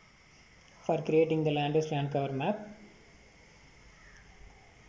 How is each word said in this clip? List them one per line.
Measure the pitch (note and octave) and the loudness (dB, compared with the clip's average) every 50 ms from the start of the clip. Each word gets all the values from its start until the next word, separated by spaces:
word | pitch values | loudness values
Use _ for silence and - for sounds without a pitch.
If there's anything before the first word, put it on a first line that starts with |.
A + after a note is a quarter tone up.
| - - - - - - - - - - - - - - - - - | -20 -20 -20 -20 -20 -20 -20 -20 -20 -20 -20 -20 -20 -20 -20 -8 -2
for | - E3 D#3 D#3 | -2 0 0 0
creating | - D#3 D#3+ E3 D#3 D#3+ D#3+ D3+ | 2 4 4 4 4 2 0 2
the | D#3 | 0
land | D3 D3 C#3+ D3 D3 | 0 0 0 2 2
use | D#3+ D#3 - D#3 | 0 0 0 -2
land | C#3+ C#3+ C#3 | -4 -2 -2
cover | D3+ C#3+ C#3 C3+ C3+ | -2 -2 -2 -2 -4
map. | C3 D3 F#3+ G#3+ - - - - - - - - - - - - - - - - - - - - - - - - - - - - - - - - - - - - - - - - - - - - - - | -2 -2 -2 -4 -4 -8 -12 -16 -18 -20 -20 -20 -20 -20 -20 -20 -20 -20 -20 -20 -20 -20 -20 -20 -20 -20 -20 -20 -20 -20 -20 -20 -20 -20 -20 -20 -20 -20 -20 -20 -20 -20 -20 -20 -20 -20 -20 -20 -20 -20